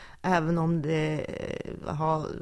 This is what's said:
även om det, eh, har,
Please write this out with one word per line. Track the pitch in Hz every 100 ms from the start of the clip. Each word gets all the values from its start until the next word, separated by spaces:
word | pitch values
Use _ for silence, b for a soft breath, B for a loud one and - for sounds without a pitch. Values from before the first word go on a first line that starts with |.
| B B
även | 185 175 156 170
om | 160 170
det, | 147 160 156 151 - - - - - - -
eh, |
har, | 151 160 156 - -